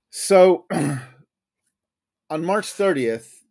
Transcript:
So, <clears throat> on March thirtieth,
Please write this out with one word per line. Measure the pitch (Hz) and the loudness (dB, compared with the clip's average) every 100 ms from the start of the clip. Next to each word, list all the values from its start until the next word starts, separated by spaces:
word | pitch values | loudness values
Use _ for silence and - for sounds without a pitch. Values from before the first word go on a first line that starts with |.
| _ | _
So, | - - 196 185 175 - | -10 2 6 6 4 -2
<clears throat> | - 147 139 - _ _ _ _ _ _ _ _ _ _ _ - | -6 -4 -6 -12 _ _ _ _ _ _ _ _ _ _ _ -10
on | 156 165 | -6 -4
March | 208 202 | -4 -4
thirtieth, | - 196 151 117 113 - - _ | -2 -2 0 -2 -4 -10 -20 _